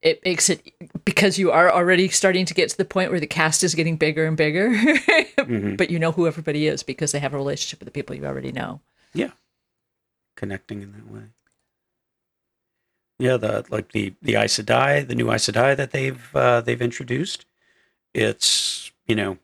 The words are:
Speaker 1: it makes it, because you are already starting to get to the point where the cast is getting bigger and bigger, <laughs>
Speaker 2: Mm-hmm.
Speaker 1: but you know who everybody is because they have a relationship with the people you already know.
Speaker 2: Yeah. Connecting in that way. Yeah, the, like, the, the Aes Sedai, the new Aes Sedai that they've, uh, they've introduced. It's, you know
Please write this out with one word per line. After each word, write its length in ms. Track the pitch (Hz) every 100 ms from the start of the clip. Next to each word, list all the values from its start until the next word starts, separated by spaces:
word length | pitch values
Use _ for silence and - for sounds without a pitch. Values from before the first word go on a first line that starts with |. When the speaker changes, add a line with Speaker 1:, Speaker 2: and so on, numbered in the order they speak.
Speaker 1:
it 220 | 160 160 185
makes 240 | 170 -
it, 220 | 170 - _ 175 170 -
because 340 | - 202 185
you 120 | 185
are 200 | 151 175
already 380 | 175 175 180 185
starting 360 | - 196 185 185
to 80 |
get 160 | - 170
to 80 | -
the 80 | 190
point 240 | 190 185
where 100 | 180
the 40 | 147
cast 360 | 170 156 156
is 100 | 175
getting 220 | 156 165 160
bigger 280 | 156 156 160
and 80 | 156
bigger, 320 | 151 160 214
<laughs> 60 | 220 233 277 - 320 - -
Speaker 2:
Mm-hmm. 340 | 156 113 101 98
Speaker 1:
but 140 | 185
you 80 | 170
know 140 | 165
who 160 | 165 170
everybody 400 | 156 156 147 151
is 160 | 139
because 280 | - 131 147
they 80 | 143
have 140 | 143
a 40 | 143
relationship 420 | 139 143 - -
with 80 | -
the 40 |
people 240 | - 139 139
you 100 | 139
already 260 | 135 135
know. 280 | 131 - 151 _ _ _
Speaker 2:
Yeah. 180 | 156 262 - _ _ _ _ _ _ _ _ _ -
Connecting 460 | 101 98 _ 104
in 80 | 101
that 180 | 101 107
way. 120 | 107 107 _ _ _ _ _ _ _ _ _ _ _ _ _ _ _ _ _ _ _
Yeah, 180 | 127 127
the, 280 | 110 107 -
like, 220 | 107 101
the, 220 | 110 101 92
the 140 | - 110
Aes 220 | 110 -
Sedai, 500 | 104 120 135 143 135
the 80 | 120
new 160 | 117
Aes 140 | 113 -
Sedai 280 | 107 131 139
that 140 | 135
they've, 440 | 139 131 127 - 143
uh, 260 | 123 120
they've 200 | 113 120
introduced. 640 | 120 - 123 127 180 - - _ _ _ _ _ _
It's, 800 | - 107 107 - - - - - _ -
you 100 | 107
know 220 | 101 92